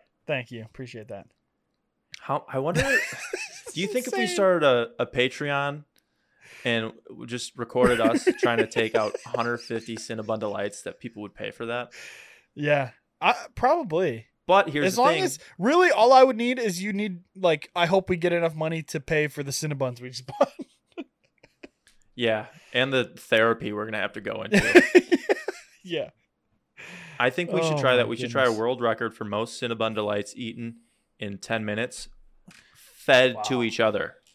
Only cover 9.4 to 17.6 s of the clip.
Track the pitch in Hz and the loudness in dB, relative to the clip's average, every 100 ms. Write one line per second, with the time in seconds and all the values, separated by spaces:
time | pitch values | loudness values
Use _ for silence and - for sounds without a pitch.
9.4 | 117 120 - 113 117 110 - 113 107 110 | -2 -4 -6 -8 -8 -12 -10 -8 -6 -4
10.4 | 107 98 104 - 98 - 120 104 104 - | -4 -4 -6 -8 -14 -12 -14 -14 -16 -12
11.4 | 104 - 117 120 120 - - - - - | -12 -10 -8 -8 -10 -16 -20 -20 -20 -20
12.4 | _ - 147 143 123 - _ _ 175 - | _ -4 0 0 -2 -10 _ _ 0 0
13.4 | 214 - 247 339 226 160 175 113 - _ | -6 0 2 2 0 -2 -2 -4 -12 _
14.4 | - 190 196 147 190 202 269 330 370 - | 4 4 4 0 0 4 2 2 0 -4
15.4 | - - 214 339 359 202 240 262 262 226 | -14 -2 2 6 6 6 8 10 8 6
16.4 | 240 254 226 175 202 202 214 175 - 190 | -2 -2 -4 -4 -6 -4 -6 -8 -16 -2
17.4 | 180 156 | 0 0